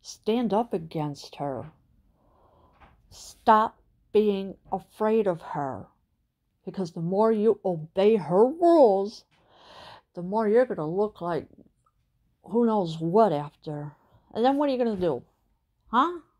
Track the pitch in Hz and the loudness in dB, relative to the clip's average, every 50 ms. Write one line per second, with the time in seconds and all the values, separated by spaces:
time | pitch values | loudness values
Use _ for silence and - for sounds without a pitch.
0 | _ - - _ _ - 214 247 247 214 190 208 233 - - 180 165 160 - 165 | _ -20 -20 _ _ -4 -2 -2 -2 -2 -2 -2 -2 -4 -6 -8 -8 -8 -8 -6
1 | 151 147 143 - - - - - 143 143 135 117 - 156 _ _ _ _ _ _ | -6 -6 -8 -12 -16 -20 -14 -10 -10 -8 -8 -10 -12 -14 _ _ _ _ _ _
2 | _ _ _ _ _ _ _ _ _ _ _ _ _ _ _ _ - _ _ _ | _ _ _ _ _ _ _ _ _ _ _ _ _ _ _ _ -20 _ _ _
3 | _ _ - - - - - _ _ 240 220 214 220 226 - _ _ _ _ _ | _ _ -20 -20 -20 -20 -20 _ _ 4 4 4 4 0 -4 _ _ _ _ _
4 | _ _ _ 208 214 208 202 196 196 196 - _ _ - - 185 - _ _ - | _ _ _ 2 2 2 0 -2 -6 -10 -14 _ _ -8 -8 -8 -8 _ _ -4
5 | 214 220 220 226 214 196 175 160 - - - 156 143 135 127 95 - _ _ _ | -2 0 2 2 2 0 -2 -4 -8 -10 -8 -6 -6 -6 -8 -10 -14 _ _ _
6 | _ _ _ _ _ _ _ _ _ _ _ _ _ 190 - 196 190 165 - 175 | _ _ _ _ _ _ _ _ _ _ _ _ _ -14 -8 -8 -8 -8 -8 -8
7 | 165 170 190 196 220 220 226 214 208 226 220 - _ 196 175 160 151 - _ 190 | -6 -2 0 2 2 2 2 2 2 2 0 0 _ -4 -4 -4 -8 -8 _ 2
8 | 190 208 226 214 160 143 165 190 220 254 311 330 359 339 339 320 277 220 190 196 | 4 4 4 4 0 0 4 4 4 4 2 2 4 6 8 8 6 6 6 2
9 | 196 208 233 - _ _ _ _ _ _ _ - - - - - - - - - | -2 -4 -8 -14 _ _ _ _ _ _ _ -20 -20 -20 -20 -20 -20 -20 -20 -20
10 | _ _ _ 180 175 180 196 220 226 208 208 240 262 247 214 175 156 151 170 190 | _ _ _ -12 -10 -6 -4 -2 0 2 4 2 2 2 -2 -6 -6 -4 -2 -2
11 | 214 208 208 - 170 175 170 147 - - - - - _ _ _ _ _ _ _ | -4 -4 -4 -8 -8 -6 -6 -6 -6 -10 -20 -20 -20 _ _ _ _ _ _ _
12 | _ _ _ _ _ _ _ _ _ - 190 233 240 233 220 208 185 165 160 165 | _ _ _ _ _ _ _ _ _ -4 -2 0 2 2 2 0 -2 -4 -6 -6
13 | 160 170 170 220 226 202 156 143 147 147 _ _ _ 160 151 147 147 147 - _ | -6 0 4 4 4 4 2 -2 -4 -8 _ _ _ -12 -10 -10 -12 -14 -16 _
14 | _ _ _ _ _ _ - - 233 254 277 277 302 285 262 247 254 233 214 185 | _ _ _ _ _ _ -6 0 0 0 0 0 0 -2 0 -2 -2 -4 -2 -2
15 | 180 170 139 120 - _ _ _ _ _ _ _ _ _ _ _ _ _ - 233 | -2 -2 -2 -4 -8 _ _ _ _ _ _ _ _ _ _ _ _ _ 0 0
16 | 277 339 359 330 _ _ _ | 0 0 -2 -8 _ _ _